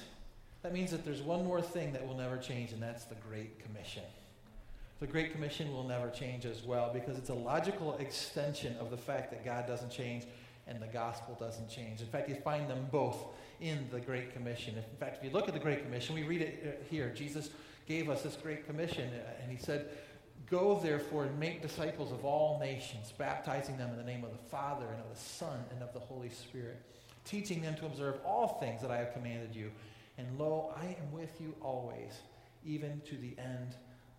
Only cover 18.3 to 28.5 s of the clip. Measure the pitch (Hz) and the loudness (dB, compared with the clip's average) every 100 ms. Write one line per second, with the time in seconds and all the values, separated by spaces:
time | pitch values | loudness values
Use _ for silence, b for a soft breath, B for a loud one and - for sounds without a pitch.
18.3 | - 160 151 - 151 165 - 123 120 117 | -2 -2 -2 -2 0 2 2 0 -2 -4
19.3 | 120 123 127 - 147 - B B B - | -6 -4 -2 0 0 0 B B B -16
20.3 | - 131 180 202 202 165 147 147 151 139 | -14 2 8 8 8 8 4 4 2 2
21.3 | 143 165 160 156 - 156 151 123 120 139 | 2 2 0 -2 0 0 2 -2 2 4
22.3 | 147 151 143 135 131 - 117 107 - 139 | 8 8 6 2 0 -4 -6 -6 0 0
23.3 | 143 - 139 139 131 120 117 120 123 113 | 2 2 2 2 0 0 -2 -2 -2 -4
24.3 | 107 - 143 143 135 113 113 110 113 - | -6 -4 -2 0 0 -2 -4 -6 -8 -8
25.3 | - 165 131 120 123 123 123 120 131 123 | -4 -2 -2 -4 -6 -6 -6 -6 -6 -6
26.3 | - - 131 117 - B B B B - | -8 -8 -6 -6 -8 B B B B -4
27.3 | 208 190 165 160 151 160 135 139 135 175 | -2 0 0 0 0 -2 0 0 2 4
28.3 | 226 226 | 6 6